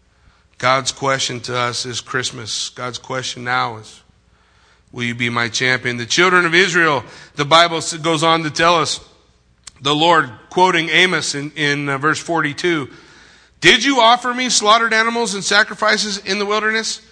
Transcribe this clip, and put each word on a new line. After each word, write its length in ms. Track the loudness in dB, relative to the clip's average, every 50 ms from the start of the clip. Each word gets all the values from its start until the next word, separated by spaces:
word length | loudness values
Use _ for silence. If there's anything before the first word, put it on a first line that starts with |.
| _ _ _ _ _ _ _ _ _ _ _
God's 360 | -2 0 2 2 2 0 -4
question 480 | -6 -4 -2 -2 0 -2 -2 -6 -6 -8
to 140 | -8 -6 -4
us 300 | -2 -2 -2 -4 -6 -8
is 160 | -8 -10 -10
Christmas. 720 | -8 -6 -6 -4 -4 -6 -8 -10 -10 -10 -8 -8 -8 -8
God's 280 | -10 -10 -10 -10 -10 -12
question 460 | -10 -8 -8 -8 -8 -8 -10 -8 -6
now 320 | -4 -2 -2 -2 -4 -6
is, 240 | -12 -16 -20 -20 -20 _ _ _ _ _ _ _ _ _ _ _ _ _ _ _ _ _ _
"Will 120 | -8 -6 -6
you 100 | -6 -4
be 160 | -2 -4 -2
my 180 | 0 -2 -2 -2
champion?" 480 | -2 0 0 0 0 0 -2 -6 -6
The 100 | -6 -6
children 380 | -2 2 2 4 4 4 4 4
of 80 | 4 2
Israel, 500 | 2 2 2 2 2 2 2 2 0 -4 -8 -16 -20 -20 -14 _
the 100 | -6 0
Bible 340 | 4 6 6 6 4 2 -4
s-, 160 | -6 -6 -8
goes 280 | -4 -2 -2 0 2
on 220 | 2 2 2 2 0
to 60 | -4
tell 280 | -2 2 2 4 4 2
us, 220 | 2 -2 -4 -8 -10 _ _ _ _ _ _ _ _ _ _ _ _ -20 -20 _
the 140 | -4 -2 0
Lord, 360 | 2 4 4 4 4 2 0 -8 -16 -20 _
quoting 380 | 0 2 2 2 2 0 0 2
Amos 460 | 2 4 4 4 2 -2 -4 -4 -6
in, 160 | -6 -8 -8 -6
in, 320 | -4 -2 -2 -2 -2 -2 -4
uh, 100 | -4 -2
verse 220 | 0 0 -2 -2
forty-two, 680 | -4 -4 -2 -2 -2 -2 -4 -2 -2 -2 0 -2 -4 -6 -12 -20 -20 -20 -20 -20 -20 -20 _ _ _ _ _ _
"Did 220 | 4 4 4 4
you 180 | 2 2 2 4
offer 320 | 6 4 4 4 2 -4
me 180 | -4 -2 -2 0
slaughtered 440 | 0 2 4 4 4 4 4 2 2
animals 400 | 2 0 0 0 -2 -2 -4 -4
and 80 | -6
sacrifices 760 | -2 0 2 2 2 0 -2 -2 0 0 0 0 -2 -4 -6 -8
in 200 | -6 -6 -4 -4
the 80 | -2
wilderness, 540 | -2 -2 0 0 0 -2 -2 -4 -4 -8 -10 -14 _